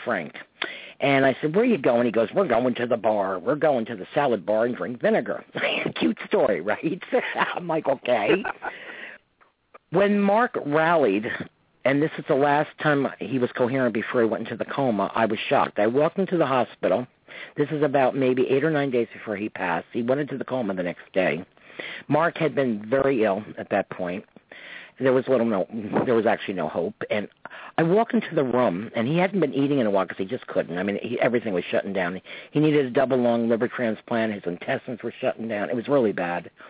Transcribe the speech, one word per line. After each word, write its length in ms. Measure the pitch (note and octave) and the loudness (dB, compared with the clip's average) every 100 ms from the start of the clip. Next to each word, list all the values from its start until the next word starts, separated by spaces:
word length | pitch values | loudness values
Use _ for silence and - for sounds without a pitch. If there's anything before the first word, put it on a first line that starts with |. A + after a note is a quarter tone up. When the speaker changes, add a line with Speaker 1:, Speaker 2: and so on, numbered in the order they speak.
Speaker 1:
Frank." 360 | - G#2+ D2 - - _ - - - - | -4 -4 -4 -12 -20 _ -10 -10 -16 -2
And 260 | C#3 C#3 C3+ | 2 4 4
I 100 | B2+ | 2
said, 120 | D3+ | 0
"Where 120 | E3 B3 | 2 2
you 100 | G3 | 2
going?" 300 | C#3 A#2+ A#2+ | 2 2 2
He 60 | |
goes, 200 | G#2+ A2 | 2 0
"We're 160 | F3 G3+ | 0 2
going 260 | A2+ B2+ A#2+ | 2 0 0
to 100 | A#2+ | -2
the 100 | A#2 | 0
bar. 420 | G#2+ G#2+ F#2+ F#2 | 2 0 0 -2
We're 160 | F2 | -2
going 300 | D3 D#3 C3+ | 0 2 2
to 120 | A2 A2 | -2 -8
the 100 | F2+ | -4
salad 320 | D#3 C#3+ A2 E2+ | 0 0 0 0
bar 180 | G#2+ | 2
and 100 | A#2+ | 0
drink 240 | A#2 F2+ B2 | -2 -6 -2
vinegar." 460 | G3 A3 G2+ - - | 0 0 0 -6 -8
<laughs> 420 | - - - - - | -6 -4 -2 -4 0
Cute 200 | - A3 - | 0 -2 -2
story, 360 | G#3 C#3+ F#2 | 2 2 2
right? 400 | F2+ G#2 E3 F3+ - | -2 -2 -2 -6 -2
<laughs> 420 | B3+ - - - | -2 -2 -2 -2
I'm 140 | - F3 | -2 -4
like, 180 | D#3+ D3+ | -2 -2
"Okay." 560 | C3+ - A#2+ G#2 F3 - | -2 0 0 2 0 0
Speaker 2:
<laughs> 60 | - - - - - - - _ _ _ _ _ - _ | -8 -12 -12 -14 -16 -16 -18 _ _ _ _ _ -20 _
Speaker 1:
When 280 | E3 G3+ G3+ | 2 4 4
Mark 360 | G3+ G#3 A#3+ - D3 | 4 4 2 0 0
rallied, 600 | D3 D#3+ F3 B2+ G2 A2 - - _ _ _ | 2 4 4 4 2 -2 -6 -10 _ _ _
and 160 | - C#3 | 0 2
this 120 | D#3 - | 0 -2
is 80 | D#3 | -2
the 80 | C#3+ | 2
last 340 | C#3+ C#3+ D3+ - | 4 2 0 -2
time 280 | D#3 C#3+ C3 E2 | 0 2 0 -4
he 220 | F2 C3+ | -6 -2
was 100 | A#2+ | -2
coherent 420 | - B2 C3+ B2+ | 0 0 2 0
before 300 | A2+ G#2 B2 | 0 -2 2
he 60 | A2+ | 2
went 160 | G#2 | 0
into 120 | A2+ A#2 | -6 -6
the 140 | G#2 | -6
coma, 400 | - C3+ G#2 G2 - | -2 0 0 0 2
I 100 | A2+ | 0
was 140 | G#2+ - | 0 0
shocked. 320 | C3+ D2 - | 2 2 2
I 80 | G#2+ | 2
walked 280 | B2+ D#3 - | 2 2 0
into 200 | F#3+ F3+ | -2 0
the 100 | D3 | 2
hospital. 640 | C3 A#2 - G2+ F#2 B2+ _ - - - - | 2 0 -2 0 0 -2 _ -20 -18 -12 -4
This 120 | C#3+ | -2
is 100 | D3+ | 0
about 320 | D3 C#3 B2+ | 2 4 2
maybe 340 | B2+ C3 C3 - | 4 2 2 2
eight 140 | C3+ | 2
or 80 | D3+ | 2
nine 220 | D3+ C#3+ | 0 0
days 160 | A#2+ A2+ | 0 -2
before 220 | - - | -6 -8
he 140 | G2+ G#2+ | -6 -6
passed. 380 | - F#2 E2+ - | -6 -4 -4 -4
He 100 | A#2 | -4
went 180 | A#2 C3+ | 0 0
into 180 | D3 C#3 | -2 -6
the 60 | |
coma 300 | - B2+ G#2+ | -6 -4 -2
the 100 | F#2+ | -4
next 280 | F2 E2 - | -4 -8 -4
day. 320 | F#2+ F2+ D2 - _ - - - - - | 0 0 0 -6 _ -18 -16 -14 -14 -2
Mark 320 | D3 E3 - | 2 2 0
had 160 | D#3+ | 0
been 340 | B2+ C3+ G#2+ A2 | 2 0 -2 0
very 360 | C3+ C#3 C3+ | 2 2 4
ill 180 | G#2+ F#2+ G#2 D#2+ | 2 0 -4 -12
at 100 | G#2 | -2
that 200 | G2+ F#2 | -2 -2
point. 340 | - F2+ F2 - - _ - - - - - | -6 -6 -6 -10 -20 _ -20 -18 -18 -20 -2
There 120 | C3 | 2
was 140 | C3 B2+ | 2 4
little, 200 | B2+ A#2 | 2 2
no, 200 | G2+ F2+ A2 G#2 F#2 - | 0 -2 -6 -4 -2 2
there 80 | |
was 120 | A2+ G#2+ | 2 2
actually 280 | G2+ - | 0 -2
no 140 | F#2+ D#2 | -4 -4
hope. 260 | F2+ E2+ - - | -2 -4 -6 -4
And 160 | G#2+ G2+ _ - - - - | -4 -6 _ -18 -16 -8 0
I 60 | |
walk 320 | E3 F#3+ A3+ | 2 2 2
into 180 | A#3 - | 0 0
the 120 | E3 | 0
room, 480 | C3 A#2+ A#2+ F2 A2 | 2 2 2 0 -4
and 140 | - A#2 | -4 0
he 100 | E3 | 2
hadn't 220 | F#3 G3 | 2 2
been 140 | D3+ | 0
eating 260 | C3+ C#3 C#3+ | 0 0 2
in 80 | A2 | 2
a 20 | |
while 160 | G2 F#2 | 2 0
'cause 120 | - | -4
he 60 | |
just 220 | F#2+ B2+ - | -6 -6 -4
couldn't. 320 | - E2 E2+ | -4 -2 -2
I 60 | |
mean, 160 | G2 G2+ | -2 -2
he, 180 | A2+ A#2+ | -4 0
everything 320 | C3 A#2 A2+ | 0 0 0
was 120 | F2+ | -4
shutting 280 | - A#2 - | -2 -2 -2
down. 280 | G2 F2 F#2 - - - | -4 -4 -6 -12 -18 -6
He 80 | D3+ | 0
needed 260 | D3+ D3 C3 | 4 4 2
a 40 | |
double 260 | A#2+ C3 B2+ | 2 2 2
lung 320 | A#2+ A#2 A#2 | 2 2 2
liver 180 | A#2 A2+ | 2 0
transplant. 680 | - A#2+ G#2+ - A#2 A2+ | -2 -4 -4 -4 -2 -2
His 100 | G#2 F2 | -4 -6
intestines 560 | F2 - C3 - A#2 | -8 -6 -6 -6 -10
were 120 | A#2 - | -10 -4
shutting 280 | B2+ - A2 | -4 -4 -4
down. 200 | G#2 G2+ | -4 -4
It 60 | |
was 140 | B2 A2+ | -4 2
really 240 | C#3+ A2+ | 4 4
bad. 360 | F2+ F2 F2 E2+ - - | 2 -2 -4 -8 -18 -20